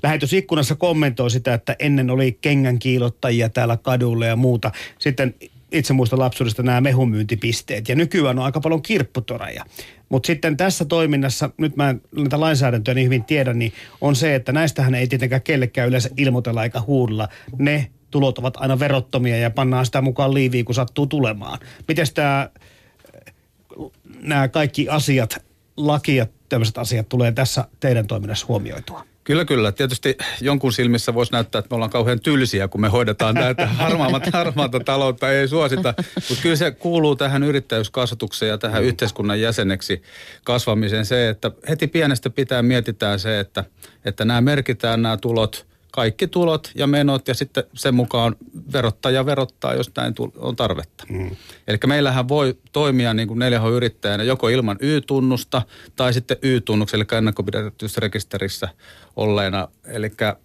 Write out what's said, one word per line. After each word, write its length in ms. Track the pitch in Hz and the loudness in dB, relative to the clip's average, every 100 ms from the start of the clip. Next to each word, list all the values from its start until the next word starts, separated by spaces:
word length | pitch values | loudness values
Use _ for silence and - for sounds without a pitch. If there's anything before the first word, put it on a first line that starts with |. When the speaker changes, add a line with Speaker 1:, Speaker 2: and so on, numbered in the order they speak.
Speaker 1:
lähetysikkunassa 720 | 143 156 143 190 190 160 135 151 | -2 0 2 0 0 0 0 0
kommentoi 560 | 175 160 143 117 120 | 2 2 2 2 0
sitä, 220 | 123 123 | 0 0
että 220 | 117 - 123 | -2 -2 -2
ennen 300 | 147 139 127 | 2 2 2
oli 280 | 131 131 - | 2 2 0
kengän 380 | 151 143 127 120 | 0 2 4 2
kiilottajia 720 | 131 127 120 - 131 - 110 | 0 2 0 -2 0 2 2
täällä 280 | 123 117 117 | 0 0 0
kadulla 480 | - 127 123 117 117 | 0 0 2 0 0
ja 100 | 113 | 2
muuta. 360 | 127 120 107 - - - | 2 2 -2 -8 -14 -4
Sitten 360 | 147 135 127 - - - - | -2 0 -2 -4 -20 -20 -4
itse 220 | 165 131 | -2 2
muistan 260 | 131 120 131 | 2 2 2
lapsuudesta 440 | 127 - 117 110 | 0 0 -2 0
nämä 180 | 123 123 | 0 2
mehumyyntipisteet 1080 | 135 127 127 107 107 107 117 113 - 104 113 | 4 4 2 0 -2 -2 -2 -4 -6 -8 -2
ja 60 | 131 | 0
nykyään 440 | 170 185 139 127 | 2 2 2 2
on 60 | 131 | 0
aika 140 | 151 | -2
paljon 220 | 160 160 | 0 -2
kirpputoreja. 840 | 151 220 110 - 110 120 98 58 - - - - - | 0 -2 0 -4 -6 -8 -8 -12 -16 -18 -20 -18 -2
Mut 160 | 131 - | -2 0
sitten 320 | 160 165 151 | 0 0 0
tässä 280 | 185 180 151 | 0 0 0
toiminnassa, 640 | 170 156 143 135 - 143 - | 2 2 2 0 -2 -4 -2
nyt 180 | 156 143 | -4 0
mä 140 | 143 | 0
en 120 | 127 - - | 0 -6 -4
näitä 240 | 143 147 | -2 0
lainsäädäntöjä 560 | 160 143 131 120 110 127 | 2 2 2 0 0 2
niin 100 | 127 | 2
hyvin 180 | 127 110 | 2 0
tiedä, 280 | 151 127 | 0 0
niin 200 | 117 113 - - - | 0 -2 -6 -18 -2
on 140 | - 135 | 0 2
se, 200 | 160 135 | 2 0
että 160 | - | 0
näistähän 440 | 151 160 - 131 123 | 0 0 2 2 2
ei 120 | 123 | 0
tietenkään 340 | 131 123 131 | 0 0 -2
kellekään 460 | - 151 123 - 123 | 0 0 0 0 2
yleensä 220 | 127 117 135 | 2 0 0
ilmoitella 460 | 139 123 117 113 | 2 2 0 -2
eikä 180 | 113 131 | -2 -4
huudella. 460 | 110 135 120 110 104 - - 127 | 0 2 2 -2 -6 -8 -12 -2
Ne 300 | 143 151 127 - _ | 0 0 -2 -10 _
tulot 260 | 147 139 117 | 0 0 0
ovat 200 | 127 - | -4 -4
aina 220 | 135 131 | 0 0
verottomia 580 | 143 139 120 131 123 117 | 2 0 0 -2 0 0
ja 120 | 117 | 0
pannaan 360 | 110 131 127 123 | 0 0 2 0
sitä 160 | 139 | 0
mukaan 320 | 131 127 135 | 0 0 0
liiviin, 320 | 139 131 123 113 | 2 2 0 0
kun 100 | 123 | -2
sattuu 320 | 123 - 143 | -2 -2 -2
tulemaan. 520 | 147 123 104 65 151 - - - | 0 0 -2 -8 -12 -14 -14 -4
Mites 260 | 160 143 | 0 0
tää, 360 | - 143 139 - - - _ _ _ - - - _ _ _ _ - 135 _ - 127 | 0 2 0 -2 -10 -20 _ _ _ -20 -20 -20 _ _ _ _ -16 -16 _ -20 -12
nämä 260 | 143 143 131 | -2 0 2
kaikki 420 | 160 147 - 131 | 2 0 0 0
asiat, 560 | 151 143 131 110 - - _ _ - | 0 2 2 2 -4 -14 _ _ -4
laki 380 | 147 147 151 135 | 0 0 2 0
ja 100 | 110 _ - | 0 _ -4
tämmöiset 280 | 123 110 117 | 0 0 -2
asiat 320 | 113 120 104 | -4 -2 0
tulee 220 | 123 117 | 2 2
tässä 340 | 110 127 - - - | 2 0 -2 -6 -2
teidän 280 | 135 120 107 | 0 2 0
toiminnassa 380 | 110 101 107 - | -4 -4 -6 -2
huomioitua? 540 | 113 113 - - - - _ | -4 -4 -10 -14 -16 -18 _
Speaker 2:
Kyllä, 220 | - 151 160 | 0 0 2
kyllä. 260 | 135 107 | 2 2
Tietysti 460 | - 135 127 135 - - - | 0 -2 0 -2 -2 -4 -4
jonkun 320 | 131 143 127 | 0 0 0
silmissä 400 | 117 120 117 - | 2 2 2 2
voisi 180 | 117 117 | 0 0
näyttää, 280 | 120 110 113 | 0 0 -4
että 100 | - | -4
me 60 | 117 | -4
ollaan 160 | 113 | -2
kauhean 280 | 123 117 120 | 0 2 0
tylsiä, 480 | - 143 123 98 98 | 2 2 2 0 -2
kun 140 | 101 | 0
me 60 | 104 | 2
hoidetaan 460 | 120 110 104 110 113 | 2 2 0 0 2
näitä 340 | 127 123 - | 0 0 0
Speaker 3:
<laughs> 80 | - | 0
Speaker 2:
harmaammat-, 480 | 160 165 165 - - | 0 2 2 0 0
harmaata 460 | 175 170 139 135 123 | 0 0 0 -2 -2
taloutta, 520 | - 135 135 120 135 | 0 0 2 0 0
ei 160 | 135 135 | 2 2
suosita. 460 | 151 147 131 151 110 - - - | 2 0 0 -2 -2 -6 -6 -4
Mut 100 | 123 | -2
kyllä 140 | 165 156 | 0 2
se 160 | 165 | 0
kuuluu 440 | 113 175 170 151 135 | -2 -2 2 2 2
tähän 280 | 139 139 | 0 0
yrittäjyyskasvatukseen 1080 | 147 139 - 113 104 131 120 117 110 - 110 | 2 0 0 -4 -2 -2 -2 -4 -8 -4 -2
ja 80 | 107 | -2
tähän 260 | 113 110 | -2 0
yhteiskunnan 580 | 104 - 110 - 104 107 | 0 0 -2 -2 -2 0
jäseneksi 600 | 113 110 98 95 - 92 - - - - | 0 0 0 -2 -4 -6 -8 -20 -20 -12
kasvamiseen 640 | - 120 120 107 104 110 104 | -2 0 2 0 0 -2 0
se, 240 | 123 117 | 2 0
että 220 | 107 113 - - | 0 -6 -6 -4
heti 180 | 156 151 | -2 0
pienestä 420 | 165 151 123 127 | 0 0 0 -2
pitäen 360 | 131 131 127 120 | -4 -2 2 2
mietitään 540 | 127 117 104 104 98 | 2 0 -2 -2 -2
se, 200 | 104 104 | -2 -4
että, 240 | 98 - 98 _ - _ - | -4 -6 -10 _ -20 _ -8
että 200 | - 110 | -2 0
nämä 160 | 120 | 2
merkitään 600 | 131 143 131 113 117 113 | 2 2 -2 -2 -2 0
nämä 160 | 117 110 | 0 -2
tulot, 500 | 123 113 110 - - _ _ | -2 0 0 -4 -18 _ _
kaikki 360 | - 113 - 185 | -2 -2 0 -2
tulot 440 | 180 170 156 - - | 2 2 0 -4 -4
ja 120 | 143 | 0
menot 400 | 143 143 135 - | 2 2 0 -2
ja 60 | |
sitten 300 | 120 135 - - | -4 -2 -4 -6
sen 220 | - 139 123 | -4 2 2
mukaan 400 | 123 123 117 107 - - - | 2 2 0 -2 -12 -18 -6
verottaja 520 | 139 117 - 135 131 131 | -2 -2 -2 0 0 0
verottaa, 480 | 139 127 - - | -2 -2 -4 -4
jos 180 | 127 123 - | -2 -4 -4
näin 160 | 120 | -6
tu-, 200 | 110 58 - | -4 -8 -8
on 180 | 62 120 | -8 -2
tarvetta. 480 | 113 82 - _ - | -2 -2 -8 _ -12
Speaker 1:
Mm. 200 | 95 92 92 - - - | -8 -8 -10 -18 -16 -4
Speaker 2:
Elikkä 200 | 107 135 | -2 2
meillähän 400 | 147 139 127 123 | 2 2 0 0
voi 300 | 147 131 - _ | 2 0 -2 _
toimia 420 | 147 147 127 120 | 0 2 2 2
niin 140 | 113 110 | 0 -2
kuin 120 | 113 | 0
neljä 200 | 127 120 | 0 2
H-yrittäjänä 640 | 113 120 120 - 104 104 | 2 2 0 -2 -4 -2
joko 260 | 113 127 113 | 0 0 2
ilman 280 | 127 113 101 | 2 0 -2
Y-tunnusta 840 | 139 151 - 135 131 123 - 131 - - - - | 0 0 0 0 2 0 -2 -4 -4 -12 -16 -2
tai 180 | 127 | 0
sitten 240 | 123 120 131 | 0 -2 -2
Y-tunnuksen, 560 | 135 127 - 107 104 104 | 2 0 2 0 0 -2
eli 80 | 104 113 | -2 0
ennakkopidätysrekisterissä 1500 | 110 104 98 104 107 - 107 - 107 107 - 98 95 - 85 - - - - - | 0 0 -4 -4 -6 -8 -8 -4 -4 -4 -6 -6 -6 -6 -10 -12 -20 -20 -14 -4
olleena. 520 | 107 104 98 98 - _ - | 0 0 0 -2 -6 _ -12
Elikkä 500 | 113 107 - 110 98 | -8 -8 -2 -4 -4